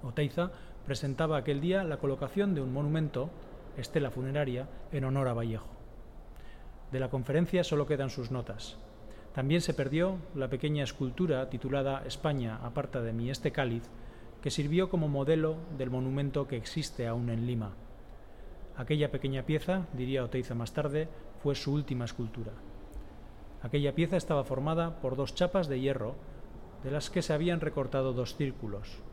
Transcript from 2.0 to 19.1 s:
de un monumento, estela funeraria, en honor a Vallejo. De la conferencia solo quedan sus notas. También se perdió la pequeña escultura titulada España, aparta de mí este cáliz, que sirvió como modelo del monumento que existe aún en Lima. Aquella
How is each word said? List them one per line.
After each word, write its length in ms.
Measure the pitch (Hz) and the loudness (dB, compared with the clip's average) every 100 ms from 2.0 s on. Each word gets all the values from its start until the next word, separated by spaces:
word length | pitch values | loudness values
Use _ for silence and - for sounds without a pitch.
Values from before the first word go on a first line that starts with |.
| 139 135 143 196 202 | 0 0 0 2 4
de 80 | 165 | 2
un 100 | 131 | 2
monumento, 560 | 135 147 156 151 127 151 - - - - - | 2 2 2 2 0 -4 -6 -14 -14 -10 -8
estela 340 | - 165 139 | -2 0 0
funeraria, 560 | 123 131 139 139 123 143 - - | -2 0 0 0 0 -4 -8 -4
en 120 | 147 | -2
honor 240 | 131 135 131 | 2 2 2
a 60 | |
Vallejo. 340 | 117 117 110 - - - - - - - - - - - - - | 2 0 -2 -6 -12 -14 -14 -14 -14 -14 -12 -12 -12 -14 -12 -6
De 80 | 131 | -2
la 120 | 131 | 0
conferencia 520 | 127 123 147 175 180 | 0 4 4 6 4
solo 240 | 175 156 143 | 4 4 4
quedan 220 | 147 135 | 2 2
sus 220 | 123 120 | -2 -2
notas. 480 | 127 120 101 - - - - - - - | -2 -2 -6 -8 -10 -14 -14 -14 -14 -6
También 260 | - 135 165 | 0 4 4
se 140 | 165 | 4
perdió 420 | 156 135 151 180 185 151 | 2 2 4 4 2 -4
la 140 | 143 131 | -2 0
pequeña 340 | 131 151 151 | 2 2 2
escultura 680 | 131 - 131 123 180 135 131 | 0 0 -2 2 4 4 2
titulada 520 | 120 131 139 135 135 - | -2 0 2 2 0 -2
España, 520 | - 156 143 117 110 | 0 2 2 0 -2
aparta 400 | 120 131 135 127 | -4 -2 -2 0
de 100 | 117 | 0
mí 160 | 113 117 | 0 0
este 240 | 139 156 | 0 0
cáliz, 320 | 135 131 117 117 - - - - - | 2 2 0 -4 -12 -12 -12 -14 -4
que 100 | 143 | -2
sirvió 380 | - 143 165 185 | 0 4 4 4
como 200 | 180 156 | 2 2
modelo 480 | 143 139 160 156 160 165 147 | 2 4 4 4 0 -6 -4
del 140 | 127 | 0
monumento 580 | 127 131 135 143 143 139 | 0 2 2 2 0 0
que 80 | 123 | -2
existe 500 | - - 147 - 117 | -2 -4 -4 -2 0
aún 220 | 117 120 | 0 0
en 180 | 113 120 | 0 2
Lima. 280 | 120 104 98 - - - - - - - - - - | 0 -2 -6 -14 -14 -14 -14 -14 -12 -12 -10 -10 -8
Aquella 320 | 123 151 147 | 0 2 4